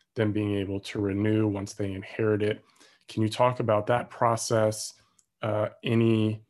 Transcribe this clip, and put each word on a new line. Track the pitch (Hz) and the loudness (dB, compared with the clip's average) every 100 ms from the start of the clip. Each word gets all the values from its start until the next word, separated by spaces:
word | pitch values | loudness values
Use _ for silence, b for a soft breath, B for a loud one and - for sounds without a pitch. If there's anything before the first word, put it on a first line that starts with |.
| b - | b -2
them | 107 | 0
being | 104 104 101 | 0 -2 -2
able | 98 98 | -2 -6
to | - 113 | -6 -4
renew | 101 98 107 110 107 | -2 0 2 2 2
once | 98 101 | -2 -6
they | - 101 | -8 -8
inherit | 95 95 - 110 107 | -8 -10 -2 0 2
it. | 104 104 b b b b b | 0 -4 b b b b b
Can | - | -2
you | 110 | -2
talk | - 123 123 | 2 2 2
about | 117 107 107 | 0 0 2
that | 120 - | -2 -2
process, | - 120 113 - 113 110 107 - - b b _ _ | 0 0 0 0 2 2 0 -8 -14 b b _ _
uh, | 110 107 107 - | -4 -2 -2 -4
any | - 113 113 110 110 110 | 0 2 4 4 2 -2